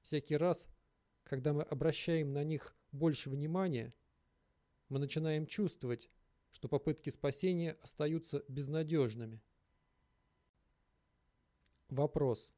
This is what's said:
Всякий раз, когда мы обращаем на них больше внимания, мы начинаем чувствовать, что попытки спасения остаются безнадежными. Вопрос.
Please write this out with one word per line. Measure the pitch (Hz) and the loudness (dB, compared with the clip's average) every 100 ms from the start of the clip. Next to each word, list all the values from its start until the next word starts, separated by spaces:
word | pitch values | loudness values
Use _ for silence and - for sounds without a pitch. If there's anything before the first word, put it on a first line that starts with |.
Всякий | - 151 - 147 | -2 -4 0 2
раз, | 175 165 - - _ _ _ _ | 2 2 -4 -20 _ _ _ _
когда | - 135 139 | -6 -2 2
мы | 147 | 0
обращаем | 151 139 160 156 - 165 143 | 0 2 2 2 0 2 2
на | 143 | 0
них | 151 156 - _ _ | 0 -2 -6 _ _
больше | 139 160 139 139 | 0 2 2 -2
внимания, | 139 151 175 190 127 120 - _ _ _ _ _ _ _ _ _ | -4 0 0 0 0 -4 -12 _ _ _ _ _ _ _ _ _
мы | 135 | -2
начинаем | 139 160 160 156 156 | 0 0 2 0 0
чувствовать, | - 190 - 123 120 - _ _ _ _ | 0 0 0 -4 -4 -6 _ _ _ _
что | - - | -10 0
попытки | 143 - 143 - | 0 0 -2 -4
спасения | - 139 135 185 180 165 - | -2 -2 2 2 2 0 -4
остаются | - - 151 160 165 143 - | -14 -2 0 0 -2 -6 -4
безнадежными. | 131 139 156 156 160 123 113 113 113 _ _ _ _ _ _ _ _ _ _ _ _ _ _ _ _ _ _ _ _ _ _ - _ _ | -6 -2 -2 2 4 2 0 -8 -10 _ _ _ _ _ _ _ _ _ _ _ _ _ _ _ _ _ _ _ _ _ _ -20 _ _
Вопрос. | 135 147 160 139 110 - | 0 0 2 2 2 -4